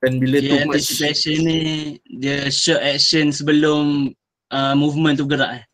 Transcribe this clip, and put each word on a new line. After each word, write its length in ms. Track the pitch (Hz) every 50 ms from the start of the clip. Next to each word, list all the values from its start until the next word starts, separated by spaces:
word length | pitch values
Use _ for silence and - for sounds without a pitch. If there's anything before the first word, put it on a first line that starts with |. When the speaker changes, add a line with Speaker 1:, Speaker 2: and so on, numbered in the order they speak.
| -
Speaker 1:
Dan 160 | 131 131 131
bila 240 | 131 131 131 143 135
Speaker 2:
Dia 80 | 139
Speaker 1:
too 160 | 143 139 147 151
much 160 | 139 147 147
Speaker 2:
anticipation 540 | - 135 - 151 147 151 - - 156 156 156 160 165
ni, 140 | 160 160 160 156 156 156 151 151 143 - _
dia 480 | _ - 117 127 139 143 143 139 139
short 320 | 139 - - - 160 139 -
action 480 | 143 139 135 - - - 160 151 147
sebelum, 800 | 143 147 147 143 156 147 151 151 151 151 147 147 147 143 139 131 - _ _ _ _ _ _ _ -
uh, 200 | 135 135 135 139 143
movement 400 | 143 151 147 151 160 156 147 135
tu 80 | 147
gerak 260 | 139 147 135 135 95 117 123
eh? 60 | - _